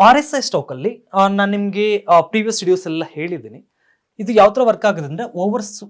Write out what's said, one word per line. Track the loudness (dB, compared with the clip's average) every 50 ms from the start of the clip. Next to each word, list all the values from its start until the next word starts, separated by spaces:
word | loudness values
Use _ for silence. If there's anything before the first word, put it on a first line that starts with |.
ಆರ್ | 6 6 6
ಎಸ್ | 4 2 -2 -4
ಐ | -6
ಸ್ಟಾಕ್ | -4 -4 -4 -6 -6 -6
ಅಲ್ಲಿ, | -10 -8 -8 -8 -8 -10 _ _ 0
ಆ, | 0 2
ನಾನ್ | 2 2 0 -2 -2
ನಿಮ್ಗೆ, | -2 -2 -4 -4 -4 -2 -2 -2 -2 -2 2 4
ಆ, | 4 4
ಪ್ರೀವಿಯಸ್ | 4 2 -2 -2 -2 -2 -4 -4 0
ವಿಡಿಯೋಸ್ | 0 0 0 -2
ಎಲ್ಲ | -6 -8 -8 -8
ಹೇಳಿದ್ದೀನಿ. | -10 -10 -10 -10 -8 -10 -10 -14 -16 -20 -20 _ _ _ _ _ _ _ _ _ _ _ -12
ಇದು | -6 0
ಯಾವ | 4 6 6 6
ಥರ | 4 2
ವರ್ಕ್ | 2 0 0 0 0
ಆಗುತ್ತೆ | -2 -2 -2 -6 -10
ಅಂದ್ರೆ | -10 -10 -12
ಓವರ್ | -10 -8 -6 -4 -4 -4 -4 -6 -8 -14 -16 -18